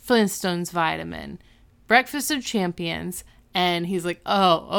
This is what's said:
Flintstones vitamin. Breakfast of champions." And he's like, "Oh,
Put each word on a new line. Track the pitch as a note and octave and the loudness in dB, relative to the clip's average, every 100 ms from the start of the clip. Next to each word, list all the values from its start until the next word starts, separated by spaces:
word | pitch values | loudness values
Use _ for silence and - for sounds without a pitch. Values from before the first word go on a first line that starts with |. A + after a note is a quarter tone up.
| - | 2
Flintstones | A#3 G3+ - F#3 F3 F3 | 4 4 0 -4 -2 -4
vitamin. | F3 D#3+ D#3+ E3 D#3+ C#3+ - _ _ _ _ - | -2 -2 -2 -8 -10 -12 -16 _ _ _ _ 2
Breakfast | A#3+ B3+ D4 - | 4 4 -2 -4
of | D4 | -4
champions." | - G#3+ F3+ E3+ E3 D#3+ E3+ F3+ - _ _ | -2 -2 -2 -2 -6 -6 -6 -10 -14 _ _
And | F#3 F3+ F3 F3 | -2 0 0 -2
he's | F#3 | -2
like, | F3 E3+ - | -2 -4 0
"Oh, | G3+ F#3 D#3+ - | 4 6 4 2